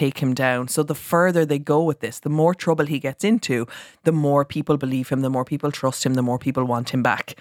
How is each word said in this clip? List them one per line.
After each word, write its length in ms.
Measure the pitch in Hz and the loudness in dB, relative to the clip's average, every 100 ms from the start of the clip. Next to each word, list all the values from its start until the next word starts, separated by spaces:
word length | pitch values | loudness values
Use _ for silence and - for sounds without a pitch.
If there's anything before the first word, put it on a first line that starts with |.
| 139 | -2
take 140 | - | 0
him 140 | 135 | -2
down." 340 | 127 131 123 127 | 2 2 0 0
So 160 | - | -2
the 100 | 151 | -2
further 520 | 147 - 170 180 170 156 | -4 0 2 4 2 2
they 140 | 143 | 0
go 220 | 143 151 | 2 2
with 200 | 165 143 | 2 -2
this, 180 | 113 - | -6 -6
the 100 | - | -2
more 240 | 156 160 | 2 2
trouble 320 | 180 170 160 151 | 2 0 0 0
he 120 | 139 | -2
gets 240 | 135 - | -4 -2
into, 440 | 202 226 - 123 120 - - _ | 0 2 0 -2 -2 -8 -20 _
the 80 | - | 0
more 320 | 160 147 143 | 2 4 2
people 320 | 139 156 147 147 | 2 -2 0 0
believe 300 | 135 131 127 | 0 -4 -2
him, 120 | 135 | -2
the 80 | 131 | 0
more 160 | 131 127 | -2 -2
people 260 | 143 147 | -4 -4
trust 340 | - 131 - 139 | -2 -4 -2 0
him, 80 | 127 | 0
the 60 | |
more 160 | 123 123 | 0 -2
people 280 | 139 131 123 | -2 -2 -2
want 240 | 120 120 | -2 -2
him 80 | 127 | 0
back. 340 | 123 101 - - | 0 0 -4 -16